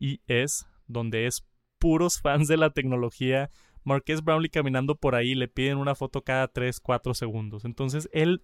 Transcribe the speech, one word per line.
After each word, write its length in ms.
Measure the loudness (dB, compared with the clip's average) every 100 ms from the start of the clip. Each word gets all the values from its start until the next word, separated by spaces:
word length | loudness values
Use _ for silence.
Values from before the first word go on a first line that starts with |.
E 180 | -6 -6 -2
S, 380 | 0 0 -2 -8 _ -10
donde 400 | -6 -4 -2 -2
es 200 | -4 -10 _ _ 0
puros 380 | 4 4 4 2
fans 300 | 2 2 4
de 80 | 4
la 140 | 2
tecnología, 800 | 2 -2 0 -2 -2 0 0 -2 -8 _ -10 -2
Marques 360 | -2 0 -2
Brownlee 280 | 2 2 0
caminando 460 | -2 0 0 0 0
por 200 | 0 2
ahí, 180 | 2
le 140 | 0 -2
piden 300 | -2 -2 0
una 180 | -2 -2
foto 300 | -4 -6 -2
cada 240 | 0 0
tres, 320 | -2 -4 -4
cuatro 320 | -2 -2 -2
segundos. 500 | -4 -4 -6 -6 -8
Entonces, 460 | -10 -6 -4 -4 -4
él, 300 | 0 2 0